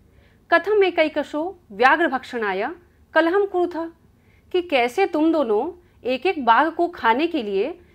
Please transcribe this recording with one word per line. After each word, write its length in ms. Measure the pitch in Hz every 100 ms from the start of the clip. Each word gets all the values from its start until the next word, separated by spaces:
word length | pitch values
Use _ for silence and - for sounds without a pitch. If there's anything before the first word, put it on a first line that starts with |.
| _ _ _ _ -
"कथम 340 | 339 339 427
एकैकशो 760 | 381 349 311 311 277 302 339 381 -
व्याघ्र 360 | 202 254 302 339
भक्षणाय 600 | 262 - 247 214 190 233 349 _ _ _
कलहम 320 | 320 330 381 403
कुरुथ", 440 | 359 349 311 330 - _ _ _ _ _
कि 100 | 370
कैसे 440 | 349 269 240 247 381
तुम 260 | 320 311
दोनों 400 | 320 247 208 294 359 _ _
एक 220 | - 254 359
एक 180 | 349
बाघ 280 | 233 226 311
को 160 | 320 349
खाने 380 | 349 233 240 330
के 160 | 330
लिए 380 | 208 196 240 349 -